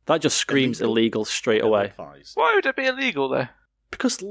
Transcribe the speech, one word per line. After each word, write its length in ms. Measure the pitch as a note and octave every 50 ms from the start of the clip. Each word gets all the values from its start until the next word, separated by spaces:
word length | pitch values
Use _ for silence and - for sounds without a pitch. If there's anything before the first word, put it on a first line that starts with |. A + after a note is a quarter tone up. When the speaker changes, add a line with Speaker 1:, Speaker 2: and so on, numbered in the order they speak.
| _
Speaker 1:
That 140 | - D3+ D#3+
just 160 | D3+ D3 -
screams 440 | - - - C#3 C#3 C3 B2 A#2 -
Speaker 2:
Illegal. 120 | - A2+ A2+
Speaker 1:
illegal 280 | A2+ A2+ A2+ - A2 G#2+
straight 380 | - - - - A#2 A2 G#2+
away. 300 | - A2 G#2+ G#2 G2+ G2+ -
Speaker 2:
Ill-advised. 360 | - F2 C#2+ C#2+ C#2 - - -
Speaker 3:
Why 180 | - D4+ F4 A4
would 100 | G4+ E4+
it 100 | C4+ C4
be 100 | - C4
illegal, 420 | C4 B3+ C4 C4+ B3+ F#3 C#3 C3+ C3
though? 200 | C3 - C3+ - - _ _ _ _ _ _ -
Speaker 1:
Because, 300 | - - - B3 - - F#3+ G3+